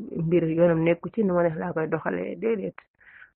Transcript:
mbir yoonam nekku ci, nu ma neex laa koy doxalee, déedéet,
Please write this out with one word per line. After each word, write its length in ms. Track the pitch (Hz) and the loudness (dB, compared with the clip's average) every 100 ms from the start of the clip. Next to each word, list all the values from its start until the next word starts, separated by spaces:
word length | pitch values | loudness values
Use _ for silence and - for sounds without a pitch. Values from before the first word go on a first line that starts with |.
| - - | -4 -6
mbir 280 | 165 175 160 | 0 2 2
yoonam 320 | 160 175 165 | 4 4 4
nekku 260 | 165 170 180 | 2 0 -2
ci, 100 | - | -2
nu 100 | 196 | 2
ma 80 | 175 | 2
neex 140 | 170 160 | 2 0
laa 160 | 180 | -6
koy 140 | 160 160 | -4 -2
doxalee, 480 | 160 - 180 185 170 | -2 -2 -4 -6 -4
déedéet, 380 | 220 220 185 - - _ - - - | -4 -2 -6 -10 -18 _ -20 -20 -20